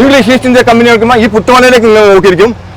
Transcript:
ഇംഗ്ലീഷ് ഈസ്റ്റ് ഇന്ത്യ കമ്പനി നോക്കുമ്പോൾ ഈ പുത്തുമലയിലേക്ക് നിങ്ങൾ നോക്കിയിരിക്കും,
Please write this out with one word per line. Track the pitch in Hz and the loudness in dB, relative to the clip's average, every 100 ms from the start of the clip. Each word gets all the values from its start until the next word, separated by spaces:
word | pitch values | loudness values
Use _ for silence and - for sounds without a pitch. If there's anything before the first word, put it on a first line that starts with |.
ഇംഗ്ലീഷ് | 269 269 208 | 0 0 0
ഈസ്റ്റ് | 254 254 | -2 0
ഇന്ത്യ | 247 240 | 0 0
കമ്പനി | 233 233 | 0 0
നോക്കുമ്പോൾ | 233 226 247 | 0 0 0
ഈ | 220 208 | -2 -2
പുത്തുമലയിലേക്ക് | - 247 247 247 226 | 0 0 2 0 2
നിങ്ങൾ | 214 208 | 2 2
നോക്കിയിരിക്കും, | 196 190 180 226 220 - | 2 0 0 -2 -4 -14